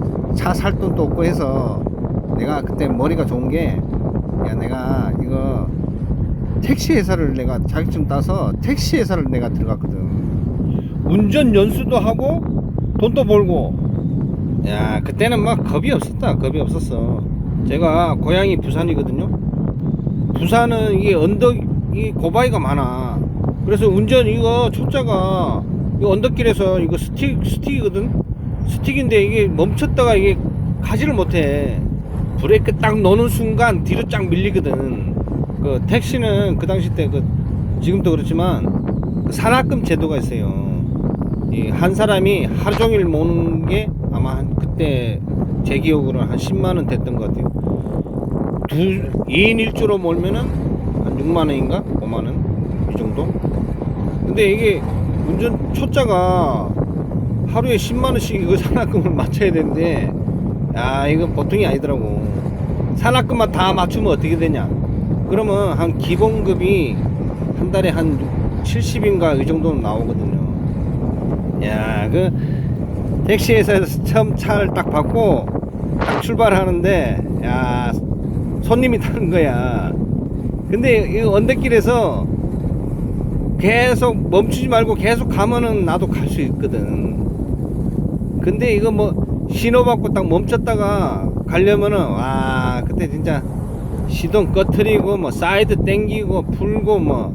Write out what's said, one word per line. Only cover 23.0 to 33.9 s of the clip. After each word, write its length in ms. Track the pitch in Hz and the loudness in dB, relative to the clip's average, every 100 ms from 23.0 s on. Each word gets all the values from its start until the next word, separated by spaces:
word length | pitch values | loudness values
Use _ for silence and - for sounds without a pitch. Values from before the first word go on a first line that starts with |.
| 123 120 - - - - - | -4 -2 -2 -2 -2 -2 0
그래서 220 | 202 214 | 2 4
운전 400 | 190 214 262 220 | 4 4 4 4
이거 420 | 220 233 233 233 | 2 2 2 2
초짜가 920 | 202 - 277 233 190 190 190 165 - - - - - | 0 -2 0 0 0 2 0 0 -2 -2 -2 -2 0
이 20 | 208 | 2
언덕길에서 720 | 196 247 240 233 208 190 185 | 2 2 2 2 2 2 2
이거 180 | 165 170 | 0 0
스틱, 420 | - - 277 247 - | -2 -2 -2 0 0
스틱이거든. 640 | - - 262 214 190 - 160 - - - - - | -2 -2 -2 0 -2 -2 -2 -2 -6 -6 -4 -2
스틱인데 560 | - - 262 254 220 | -2 0 0 2 2
이게 240 | 202 220 202 | 4 2 2
멈췄다가 680 | - 175 - 285 - 240 208 | 2 0 0 0 2 4 4
이게 220 | 190 - - - - - | 4 2 -2 -2 -2 -2
가지를 320 | - - - | -2 0 0
못해. 640 | 233 180 175 143 143 139 143 - - - - - - | 0 0 0 2 0 0 -2 -2 -4 -4 -4 -4 -2
브레이크 360 | - 214 - - | 2 4 4 0
딱 220 | 220 214 | 0 2
놓는 300 | 185 208 240 | 4 4 4
순간 540 | - 226 220 233 - | 0 0 2 2 2
뒤로 200 | - | 0